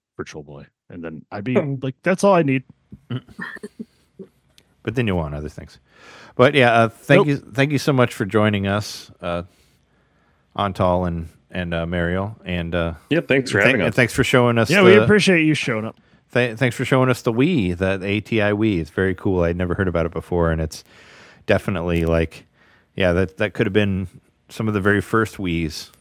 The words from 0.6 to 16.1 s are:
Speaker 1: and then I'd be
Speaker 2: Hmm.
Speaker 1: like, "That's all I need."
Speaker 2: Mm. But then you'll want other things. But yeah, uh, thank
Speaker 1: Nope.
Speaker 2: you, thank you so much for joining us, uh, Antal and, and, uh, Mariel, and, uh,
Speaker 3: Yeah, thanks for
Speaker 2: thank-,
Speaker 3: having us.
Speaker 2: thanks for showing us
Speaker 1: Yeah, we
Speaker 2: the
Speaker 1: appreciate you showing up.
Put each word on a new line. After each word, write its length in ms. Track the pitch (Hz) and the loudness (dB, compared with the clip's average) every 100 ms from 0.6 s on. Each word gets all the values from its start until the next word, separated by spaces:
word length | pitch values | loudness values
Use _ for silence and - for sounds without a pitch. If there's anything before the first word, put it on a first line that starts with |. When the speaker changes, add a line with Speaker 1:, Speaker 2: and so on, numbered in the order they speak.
| 76 _ _ | -20 _ _
Speaker 1:
and 120 | 92 | -16
then 240 | 82 78 - | -14 -16 -14
I'd 140 | 104 104 | -10 -4
be 100 | 127 | -2
Speaker 2:
Hmm. 200 | 151 135 | -2 -4
Speaker 1:
like, 140 | 131 - | -8 -4
"That's 220 | 175 190 202 | -2 2 4
all 80 | |
I 100 | 180 | 4
need." 200 | 151 131 - _ _ - - | 2 -2 -6 _ _ -20 -12
Speaker 2:
Mm. 120 | 123 - - - - 208 - - _ _ - 190 _ _ _ _ _ | -12 -12 -14 -14 -14 -18 -18 -18 _ _ -20 -20 _ _ _ _ _
But 120 | - 123 | -8 -4
then 100 | 113 | -2
you'll 120 | 90 | -2
want 180 | 78 76 | -4 -8
other 140 | 76 | -12
things. 300 | - 76 - _ _ - - - - | -14 -20 -20 _ _ -20 -20 -6 2
But 180 | 127 | 4
yeah, 180 | 143 120 | 6 6
uh, 180 | 117 113 | 6 2
thank 300 | - - 147 | 0 4 4
Speaker 1:
Nope. 80 | 160 | 4
Speaker 2:
you, 100 | 139 | -2
thank 340 | - 113 143 | -4 -2 0
you 40 | 139 | 0
so 140 | - | 0
much 220 | 131 123 | 2 2
for 100 | - 104 | 0 -2
joining 420 | 107 107 104 98 | 2 2 2 0
us, 440 | 104 104 - - - | -2 -4 -12 -20 -12
uh, 220 | 90 87 90 _ _ _ _ _ _ _ _ _ _ - | -8 -6 -8 _ _ _ _ _ _ _ _ _ _ -4
Antal 500 | 101 90 92 90 90 | -4 0 0 0 -2
and, 220 | 85 82 - _ | -6 -10 -16 _
and, 220 | 90 87 | -8 -6
uh, 120 | 85 85 | -4 -4
Mariel, 520 | 87 85 90 101 110 90 | -2 -2 -4 -6 -10 -8
and, 280 | 87 85 | -8 -4
uh, 200 | 85 85 80 - | -4 -4 -6 -4
Speaker 3:
Yeah, 100 | 160 | -4
thanks 320 | 170 135 - | 0 -2 0
for 80 | 101 | 2
Speaker 2:
thank-, 120 | 110 | 4
Speaker 3:
having 100 | 127 82 | 4 0
us. 80 | - | 2
Speaker 2:
thanks 180 | 120 | 0
for 100 | - | 0
showing 340 | 123 131 120 117 | 2 4 4 2
us 120 | 110 | 2
Speaker 1:
Yeah, 120 | 185 | 6
we 100 | 185 208 | 8 8
Speaker 2:
the 80 | |
Speaker 1:
appreciate 400 | 214 208 196 175 | 6 4 4 2
you 100 | 156 147 | 2 0
showing 300 | - 110 107 | -2 -6 -8
up. 120 | - _ | -12 _